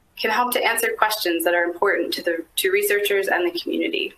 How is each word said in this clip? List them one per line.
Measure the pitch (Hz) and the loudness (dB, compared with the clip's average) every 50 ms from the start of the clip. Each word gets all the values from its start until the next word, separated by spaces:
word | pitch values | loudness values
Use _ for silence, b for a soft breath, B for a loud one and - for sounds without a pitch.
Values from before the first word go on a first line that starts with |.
| b b _ - | b b _ -4
can | - 220 | -2 0
help | 214 240 240 240 240 | 2 2 2 2 0
to | - - | 0 0
answer | 214 233 233 233 220 - - | 0 0 0 0 -2 0 2
questions | - 214 - - - 175 170 165 165 | 0 0 0 0 -2 0 0 0 2
that | 175 175 | 2 2
are | 175 175 | 2 2
important | 175 175 - 202 202 175 - - - - | 0 -2 0 0 2 2 2 0 -2 -4
to | - - | -4 -2
the, | 175 170 165 165 - _ | -2 -2 -4 -4 -8 _
to | - - 190 | -2 0 2
researchers | 185 208 202 - - - - - 403 - - - | 2 2 2 2 2 2 2 2 0 0 0 0
and | - - 175 | 0 0 0
the | 175 - - | 0 -2 -4
community. | - - - 165 165 - - - - - - | -4 -4 -2 -2 -2 -2 -2 -4 -6 -6 -10